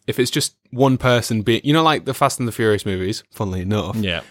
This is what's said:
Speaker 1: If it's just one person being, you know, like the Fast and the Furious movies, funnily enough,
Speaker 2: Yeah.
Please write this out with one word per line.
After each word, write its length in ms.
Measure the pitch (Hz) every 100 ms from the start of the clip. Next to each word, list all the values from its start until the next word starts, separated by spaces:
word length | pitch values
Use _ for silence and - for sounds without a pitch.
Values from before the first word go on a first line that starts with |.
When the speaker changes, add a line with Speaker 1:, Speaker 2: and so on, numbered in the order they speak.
| -
Speaker 1:
If 140 | -
it's 100 | 123
just 240 | 147 - _ -
one 260 | 120 135 127
person 460 | 127 123 - 113
being, 180 | 104 113
you 80 | 139
know, 100 | 156
like 220 | 160 139
the 100 | 127
Fast 240 | 131 139 -
and 80 | 117
the 60 |
Furious 340 | - 110 104 104
movies, 380 | 95 92 - -
funnily 300 | - 101 92
enough, 340 | 92 104 92 113
Speaker 2:
Yeah. 240 | 98 85 -